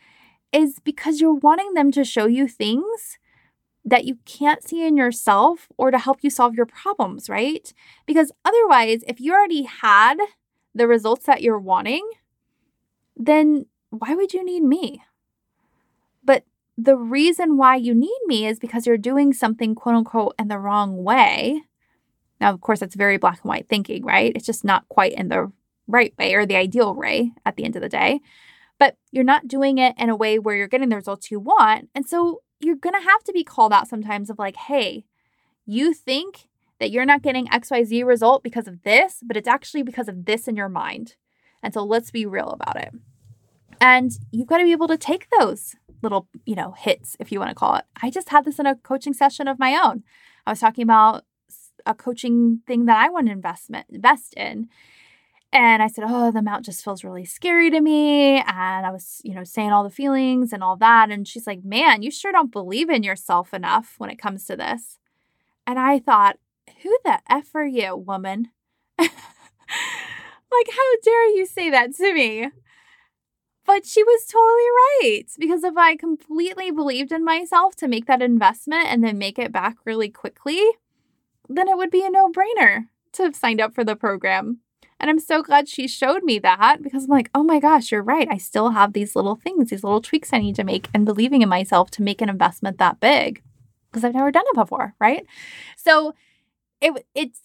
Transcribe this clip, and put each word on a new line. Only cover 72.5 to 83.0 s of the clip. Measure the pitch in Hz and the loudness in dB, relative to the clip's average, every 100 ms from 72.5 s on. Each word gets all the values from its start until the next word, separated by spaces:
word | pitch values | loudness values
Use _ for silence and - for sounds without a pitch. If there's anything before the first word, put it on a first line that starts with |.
| - _ _ _ _ _ _ _ _ _ _ - | -12 _ _ _ _ _ _ _ _ _ _ 0
But | 392 - | 0 0
she | - | 2
was | 427 466 - | 4 2 2
totally | 440 453 466 480 480 523 554 | 2 4 4 4 4 4 4
right, | 262 208 - - | 2 -2 -6 -6
because | 320 339 | -4 -2
if | 359 330 | -2 2
I | 339 320 | 2 2
completely | 330 311 - 311 349 370 370 | -4 -6 -6 -4 -4 -6 -6
believed | 311 285 254 269 | -4 -4 -4 -4
in | 320 | -4
myself | 330 330 349 359 381 - | -2 -2 0 2 2 0
to | 294 | -4
make | 226 233 | -4 0
that | 254 | 2
investment | 247 233 202 214 - 320 330 | 2 4 4 2 -4 -2 0
and | 240 | 0
then | 226 202 | 0 -2
make | 196 214 | -6 -6
it | 226 | -6
back | 220 190 233 - | -4 -6 -6 -8
really | 220 208 | -4 -6
quickly, | - - - - 339 427 440 _ _ _ _ _ _ - | -8 -16 -10 -6 0 0 0 _ _ _ _ _ _ -8
then | 277 381 | -2 0
it | 381 | 0
would | 370 | 0
be | 370 381 | 0 2
a | |
no-brainer | 381 381 349 403 453 226 202 226 _ | 4 4 2 -2 2 2 0 -6 _